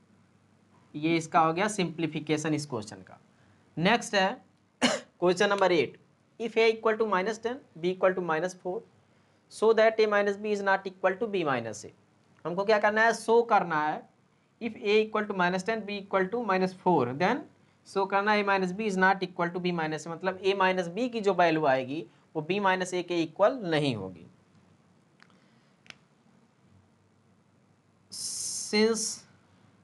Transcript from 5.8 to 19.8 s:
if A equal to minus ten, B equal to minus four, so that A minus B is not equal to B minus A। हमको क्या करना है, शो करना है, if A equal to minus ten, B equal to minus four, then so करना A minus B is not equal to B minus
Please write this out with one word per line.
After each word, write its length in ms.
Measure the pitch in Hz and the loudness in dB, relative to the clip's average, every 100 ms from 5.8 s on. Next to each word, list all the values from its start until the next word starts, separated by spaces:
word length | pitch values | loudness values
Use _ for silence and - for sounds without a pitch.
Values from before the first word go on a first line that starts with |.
| 120 - _ _ _ - | 0 -4 _ _ _ -10
if 180 | 233 226 | -6 2
A 120 | 226 | 2
equal 280 | 220 220 220 | 2 0 0
to 120 | 220 190 | 0 0
minus 240 | 190 214 | -2 -4
ten, 200 | 226 269 - - | -6 -8 -14 -6
B 100 | 175 | -4
equal 220 | 185 190 | 0 0
to 80 | 185 | 0
minus 320 | 175 156 180 | -2 -2 -4
four, 280 | 180 180 185 - _ _ _ _ _ _ | -6 -8 -10 -10 _ _ _ _ _ _
so 240 | - 214 | 0 2
that 260 | 220 220 220 | 6 4 4
A 80 | 220 | 2
minus 300 | 202 202 202 | 2 2 -2
B 140 | 214 | -2
is 100 | 202 | -2
not 240 | 196 190 196 | 0 0 -2
equal 340 | 185 185 185 | -2 -2 0
to 60 | 233 202 | -4 -2
B 80 | 156 | -2
minus 340 | 127 113 104 80 | -2 -4 -10 -14
A। 60 | - _ _ _ _ 160 | -20 _ _ _ _ -8
हमको 200 | 175 196 | -4 2
क्या 140 | 214 | 2
करना 260 | 208 214 226 | 2 4 2
है, 80 | |
शो 280 | 220 - 233 233 | 2 2 2 4
करना 280 | 208 170 156 151 | 2 2 -2 -2
है, 140 | 170 - _ _ _ _ - | -4 -10 _ _ _ _ -10
if 140 | 226 220 | -10 -6
A 260 | 208 214 | 2 2
equal 220 | 214 214 208 | 4 0 -2
to 120 | 196 | 0
minus 260 | 175 185 185 | 0 0 -2
ten, 160 | 226 202 | -4 -4
B 140 | 202 | -10
equal 240 | 196 196 185 233 | -2 0 0 -2
to 80 | 233 | 0
minus 300 | 185 185 185 | 0 0 -2
four, 220 | - 170 120 135 | 2 2 2 0
then 180 | 180 269 - _ _ _ - | 0 0 -6 _ _ _ -8
so 180 | 196 196 | -4 0
करना 280 | 196 202 208 | 0 2 2
A 80 | 202 | 2
minus 240 | 196 185 185 | 2 0 -2
B 140 | 220 | -2
is 60 | 185 190 | 2 4
not 160 | 190 | 2
equal 260 | 185 - 170 | -2 -4 -4
to 100 | 175 180 | -2 -4
B 60 | |
minus 340 | 175 | -2